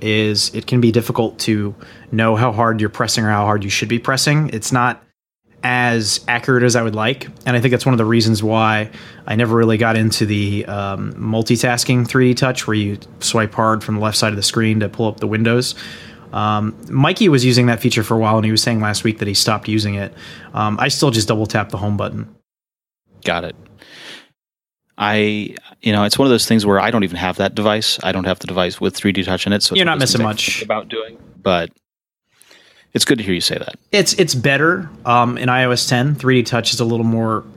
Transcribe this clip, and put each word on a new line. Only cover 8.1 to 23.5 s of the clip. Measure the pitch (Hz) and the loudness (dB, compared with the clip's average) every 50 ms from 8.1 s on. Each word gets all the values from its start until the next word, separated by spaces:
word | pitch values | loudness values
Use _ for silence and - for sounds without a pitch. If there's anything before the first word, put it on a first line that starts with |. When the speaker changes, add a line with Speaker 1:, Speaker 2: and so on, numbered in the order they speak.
| 117 117 113 113 110 98 107 | 2 2 4 2 2 0 0
Speaker 1:
why | 107 110 110 110 110 107 107 107 107 - - - - - - - | 0 0 2 2 2 0 0 -2 -6 -10 -16 -20 -20 -20 -14 -8
I | - 107 | -4 -2
never | 110 120 110 117 | 0 0 2 2
really | 117 113 113 113 107 | 4 4 4 4 2
got | 117 113 113 | 2 2 2
into | 110 110 110 104 - 110 | 2 2 0 0 0 0
the, | 104 107 104 104 101 104 101 - | 0 0 0 -2 -2 -4 -4 -6
um, | - 101 101 101 98 98 98 101 101 101 | -6 -8 -8 -6 -6 -6 -8 -8 -8 -8
multitasking | 98 113 110 110 113 113 - 123 113 - 127 120 120 - - 127 123 120 117 | -8 -6 -2 -2 0 0 0 0 2 2 0 0 0 0 2 2 2 2 2
three | - 131 127 123 | 2 4 4 4
D | 123 | 2
Touch, | - 139 127 127 - - - | 2 0 -2 -2 -2 -4 -2
where | 107 | -2
you | 104 104 101 101 98 - - - - | -2 -2 -2 -4 -8 -12 -16 -14 -8
swipe | - - - 113 107 104 - | -4 -2 0 0 0 0 0
hard | - 110 110 110 107 - | 0 0 2 0 0 -2
from | - 107 | -4 -4
the | 104 | -2
left | 107 107 107 - | -2 -2 0 0
side | - 110 104 | 0 0 0
of | |
the | 101 98 | -2 -2
screen | - - 117 113 110 110 110 | -2 0 0 2 2 2 0
to | 107 98 | -2 -2
pull | - - 117 110 | -2 -2 -2 -2
up | 107 - | -2 -4
the | 107 104 | -4 -4
windows. | 107 110 113 117 117 123 127 - - - - - - - - - - - - - - | -2 0 0 2 2 0 0 -2 -6 -10 -14 -16 -18 -18 -18 -20 -20 -20 -16 -10 -6
Um, | 101 107 107 107 104 107 107 - - - - | -4 -2 0 0 -2 -2 -4 -6 -10 -10 -4
Mikey | - 131 139 160 190 - 240 180 | 0 2 2 2 4 4 4 4
was | 147 127 123 | 4 4 4
using | 127 120 120 123 123 | 4 4 4 4 4
that | 117 110 | 2 2
feature | - 120 - 117 107 | 0 0 0 0 0
for | - 117 | 0 0
a | 113 | 2
while, | 110 107 110 | 2 2 2
and | 110 104 | 2 2
he | 110 | 2
was | 110 110 | 0 0
saying | - 123 117 110 | 0 0 0 0
last | 107 104 104 - - | 0 -2 -2 -2 -2
week | 113 107 - | -2 -2 -2
that | 110 104 | -2 -2
he | 98 | -2
stopped | - - 120 107 104 - 107 | 0 0 0 0 -2 -2 -2
using | 107 107 104 104 101 | -2 0 0 -2 -2
it. | 101 98 95 - - - - - - - - - | -4 -6 -8 -10 -14 -20 -20 -20 -20 -18 -10 -6
Um, | 110 107 107 104 104 | -4 -2 -2 0 0
I | 123 143 | 0 0
still | - - 160 143 | 0 2 2 2
just | 113 110 104 98 | 2 2 0 0
double | 113 107 107 101 | 0 -2 -2 -2
tap | - 110 101 - | -2 -2 -2 -4
the | - 95 | -4 -4
home | 104 104 104 | -4 -2 -2
button. | 101 101 90 - 110 - - - _ _ _ _ _ _ _ _ _ _ _ _ _ _ _ _ _ - | -2 -4 -6 -6 -10 -12 -12 -16 _ _ _ _ _ _ _ _ _ _ _ _ _ _ _ _ _ -4
Speaker 2:
Got | - 85 85 87 | -4 -2 -2 -4
it. | 85 | -8